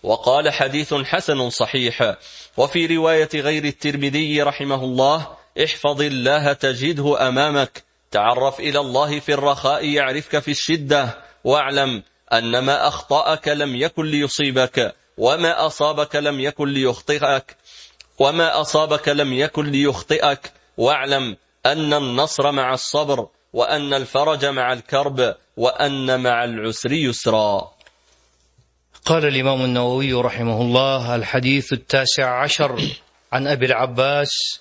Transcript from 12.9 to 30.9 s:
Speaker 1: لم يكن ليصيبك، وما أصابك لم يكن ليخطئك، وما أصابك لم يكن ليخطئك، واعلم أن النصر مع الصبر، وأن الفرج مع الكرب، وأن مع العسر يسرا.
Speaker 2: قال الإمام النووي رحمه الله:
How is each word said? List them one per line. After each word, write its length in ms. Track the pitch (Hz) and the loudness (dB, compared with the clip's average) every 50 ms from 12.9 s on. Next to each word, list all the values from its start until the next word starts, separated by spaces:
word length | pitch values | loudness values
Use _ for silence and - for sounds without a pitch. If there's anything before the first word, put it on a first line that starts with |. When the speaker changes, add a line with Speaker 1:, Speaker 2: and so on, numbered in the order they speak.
| - - - - 139 139 - 127 156 151 - | -2 -4 -4 0 0 2 2 0 -2 -2 -2
Speaker 1:
لم 280 | 151 147 147 147 143 127 | -4 -2 -2 -2 -4 -2
يكن 300 | 123 143 170 - - 156 | -4 -4 -4 -4 -4 -4
ليصيبك، 920 | 156 151 147 147 139 - - 147 139 127 131 127 123 - 135 117 101 - _ _ _ _ | -2 -2 -2 -2 -2 -2 -2 -2 0 2 2 0 2 0 -2 -2 -2 -4 _ _ _ _
وما 480 | - 110 123 151 170 170 165 143 - 151 | 0 2 2 2 2 0 0 2 0 0
أصابك 500 | 156 - - 151 151 156 147 147 147 - | -2 0 0 0 0 0 0 -4 -2 -2
لم 240 | 147 147 147 143 135 | -2 -2 -2 -2 -2
يكن 280 | 131 147 147 - 147 | -4 -4 -4 -2 -4
ليخطئك، 880 | 143 139 135 135 123 117 - - - 151 143 143 135 139 131 - - - _ _ - - - - - _ _ - _ _ - | -2 0 0 0 0 0 -2 -2 -4 -2 0 2 0 0 0 -2 -8 -20 _ _ -20 -20 -20 -20 -20 _ _ -20 _ _ 2
وما 420 | 135 139 156 170 170 160 - 151 | 2 2 4 2 2 2 2 0
أصابك 480 | 151 - - 156 156 147 151 147 - 147 | -2 2 2 2 2 2 0 0 0 0
لم 240 | 143 147 147 135 127 | 0 0 0 0 0
يكن 320 | 127 143 151 - 156 151 | 0 -2 -2 -2 -4 -2
ليخطئك، 840 | 147 143 139 143 143 123 104 - - 151 156 - 143 139 - - - _ _ _ _ _ | 0 0 2 2 2 0 -2 -2 -2 0 2 2 0 0 0 -8 -20 _ _ _ _ _
واعلم 600 | - 113 127 151 135 135 139 139 135 131 120 98 _ _ _ _ _ - | 0 2 2 2 2 0 0 0 0 0 -4 -8 _ _ _ _ _ 0
أن 280 | 127 143 160 156 147 147 | 0 0 2 0 0 0
النصر 580 | 147 143 131 120 123 143 156 - - 139 143 | 0 0 0 0 0 0 0 0 0 0 0
مع 220 | 143 139 131 127 131 | 2 0 0 0 -2
الصبر، 540 | 127 - - - 147 151 143 139 120 107 - _ _ _ _ - | -4 -4 -4 -2 -2 0 2 0 0 0 -2 _ _ _ _ -2
وأن 400 | 120 117 - 156 147 143 139 139 | 0 0 2 0 -2 -2 -2 -2
الفرج 520 | 135 131 - - 135 143 156 156 135 139 | -2 -4 0 0 2 2 2 2 0 0
مع 280 | 143 139 131 127 123 127 | -2 0 0 0 0 -2
الكرب، 640 | 117 - - 143 135 143 143 139 127 123 113 - - _ _ _ | -4 -4 -2 -2 0 0 0 0 0 0 0 0 -6 _ _ _
وأن 640 | - 117 123 - - 143 143 139 135 131 131 131 127 | 0 0 0 2 2 -2 0 0 -2 0 0 0 2
مع 240 | 127 123 120 117 120 | 2 0 0 0 0
العسر 480 | 120 117 110 107 113 110 - - 123 | -2 -4 -4 -6 -6 -6 -4 -4 -2
يسرا. 800 | 139 165 151 127 113 - - 120 110 110 107 104 101 95 - - _ _ _ - _ _ _ _ _ _ _ _ _ _ _ _ _ _ _ _ _ _ _ _ _ - _ | -2 0 0 -2 -2 0 0 2 2 4 2 2 0 -2 -4 -8 _ _ _ -20 _ _ _ _ _ _ _ _ _ _ _ _ _ _ _ _ _ _ _ _ _ -10 _
Speaker 2:
قال 200 | - 160 165 151 | 0 0 2 2
الإمام 400 | 147 135 131 131 135 135 131 127 | 2 0 2 0 0 0 2 0
النووي 480 | 127 123 123 123 123 127 131 139 135 127 | 0 0 0 0 0 0 0 -2 0 0
رحمه 480 | 123 120 120 - 120 117 117 113 110 | 0 0 -2 -2 -2 -2 -2 0 0
الله: 540 | 120 120 120 127 135 135 | 0 2 2 2 4 2